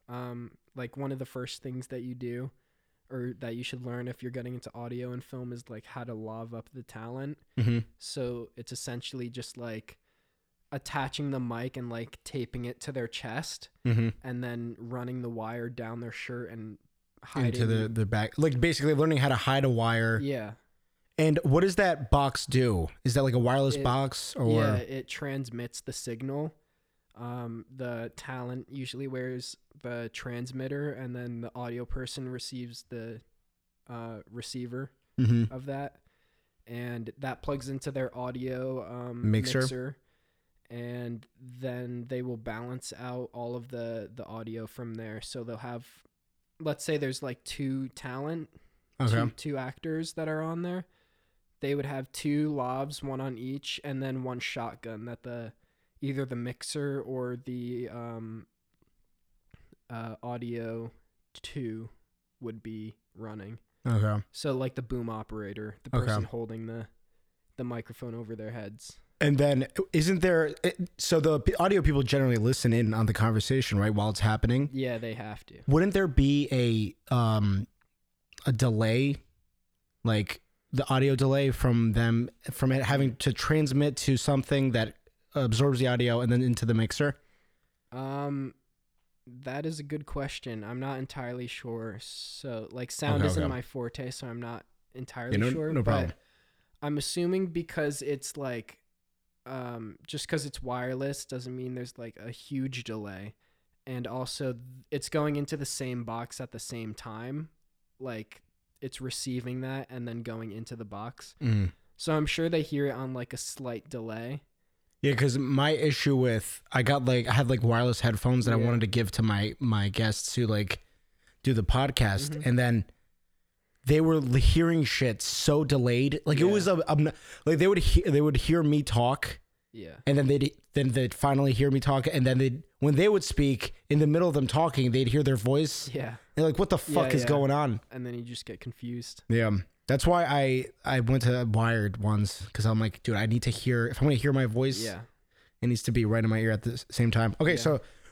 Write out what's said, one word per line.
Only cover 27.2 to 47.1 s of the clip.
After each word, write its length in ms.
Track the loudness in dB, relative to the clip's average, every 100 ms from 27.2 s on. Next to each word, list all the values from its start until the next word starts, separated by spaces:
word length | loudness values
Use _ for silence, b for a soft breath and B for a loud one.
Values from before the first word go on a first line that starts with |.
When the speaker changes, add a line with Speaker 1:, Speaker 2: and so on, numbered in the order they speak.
| -10 -8 -8 -10 -14
Speaker 1:
the 360 | -10 -8 -6 -8 -12
talent 520 | -12 -10 -8 -10 -10
usually 360 | -10 -10 -8 -8
wears 500 | -6 -6 -6 -10 -14 _ _
the 280 | -10 -8 -8
transmitter, 800 | -10 -8 -8 -8 -8 -6 -4 -4
and 220 | -6 -8
then 280 | -8 -8 -8
the 100 | -8
audio 300 | -8 -8 -8
person 440 | -6 -6 -6 -8 -8
receives 560 | -8 -10 -10 -12 -14 -14
the, 320 | -12 -10 -14 -18 _ _ _ _ _ -16
uh, 320 | -12 -12 -12 -14
receiver 600 | -14 -10 -10 -8 -8 -10 _ _ 2
Speaker 2:
Mm-hmm. 320 | 4 6 4
Speaker 1:
of 140 | -2 -8
that. 300 | -8 -10 -14 _ _ _ _ _ _ -14
And 460 | -10 -8 -8 -10 -8
that 240 | -8 -6
plugs 260 | -6 -6 -6
into 220 | -8 -6
their 260 | -4 -4 -4
audio, 680 | -8 -6 -6 -4 -4 -6 -8
um, 420 | -10 -10 -2 2
Speaker 2:
Mixer. 300 | 2 2 0
Speaker 1:
mixer, 360 | 0 -4 -8 -10 _ _ _ _ _ _ _
and 560 | -10 -8 -8 -8 -10 -14 _
then 680 | -20 -10 -8 -6 -8 -10 -6
they 140 | -6
will 160 | -4 -6
balance 540 | -8 -8 -8 -10 -10 -12
out 300 | -10 -8 -8
all 200 | -8 -8 -8
of 120 | -8
the, 420 | -8 -6 -8 -10
the 100 | -12
audio 420 | -12 -12 -10 -10 -10
from 280 | -10 -10
there. 260 | -10 -10 -12
So 240 | -10 -10
they'll 140 | -10 -10
have, 280 | -10 -10 -12 -20 _ _ _ _ _ -8
let's 220 | -4 -4
say 140 | -2 -2
there's, 260 | -2